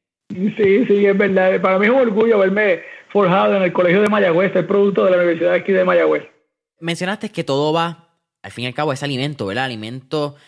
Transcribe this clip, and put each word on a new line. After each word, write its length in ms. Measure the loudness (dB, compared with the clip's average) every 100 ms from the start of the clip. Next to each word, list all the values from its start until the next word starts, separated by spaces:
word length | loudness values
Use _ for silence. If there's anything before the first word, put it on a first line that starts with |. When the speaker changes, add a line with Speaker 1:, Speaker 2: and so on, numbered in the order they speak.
| _ _ -14
Speaker 1:
Sí, 540 | -6 -4 0 2 2 2
sí, 200 | 2 2
es 100 | 2
verdad. 440 | 2 2 2 2
Para 180 | 0 2
mí 80 | 2
es 60 |
un 60 | 2
orgullo 400 | 2 2 2 2
verme 420 | 2 2 0 -2 -6 -20 -4
forjado 460 | 0 2 2 2 2
en 60 |
el 100 | 0
Colegio 280 | 2 2 2
de 80 | 2
Mayagüez, 460 | 2 2 2 0 0
el 100 | 0
producto 380 | 2 2 2
de 60 | 2
la 60 | 2
Universidad 340 | 2 0 0
de 60 | 0
aquí 140 | 0
de 120 | 0
Mayagüez. 400 | 2 2 2 0 -4 _ _ _ _ -12
Speaker 2:
Mencionaste 500 | -8 -6 -6 -6 -8
que 140 | -8
todo 280 | -4 -2 0
va, 380 | 0 -2 -6 _ _ _ _
al 80 | -18
fin 120 | -10
y 20 | -8
al 60 |
cabo, 180 | -4 -4
es 100 | -4
alimento, 440 | -4 -4 -6 -6 -6
¿verdad? 180 | -4
Alimento 720 | -6 -8 -12 -14 -8 -6 -6 -10